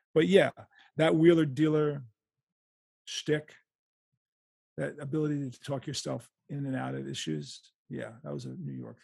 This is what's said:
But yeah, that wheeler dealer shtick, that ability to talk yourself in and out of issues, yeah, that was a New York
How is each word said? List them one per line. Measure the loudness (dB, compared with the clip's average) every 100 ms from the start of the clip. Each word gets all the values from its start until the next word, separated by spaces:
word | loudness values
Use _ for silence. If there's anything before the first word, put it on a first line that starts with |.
| _ 2
But | 6
yeah, | 6 6 0 -18 _ -10 0
that | 2 6
wheeler | 8 8 4
dealer | 2 2 2 0 -2 -10 _ _ _ _ _ _ _ _ _ -12
shtick, | -8 -2 -2 -4 -20 _ _ _ _ _ _ _ _ _ _ _ -8
that | -8 -8
ability | -6 -2 -2 -2 -6
to | -10
talk | -8 -8 -6
yourself | -8 -6 -8 -10 _ -12
in | -8 -4
and | -4
out | -6 -8
of | -8
issues, | -6 -6 -6 -8 -16 -20 _ -12
yeah, | -10 -10 -12
that | -10
was | -8 -10
a |
New | -10 -10
York | -10 -12 -16